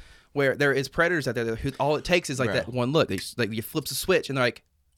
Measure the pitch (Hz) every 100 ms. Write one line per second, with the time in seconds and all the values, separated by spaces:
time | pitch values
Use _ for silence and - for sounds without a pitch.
0 | - - _ 139 139 123 143 135 135 -
1 | 170 170 131 120 113 110 139 - 139 151
2 | - 180 165 135 120 107 98 123 123 156
3 | 123 95 - - 110 113 - 156 131 131
4 | - 175 - 135 123 - _ _ _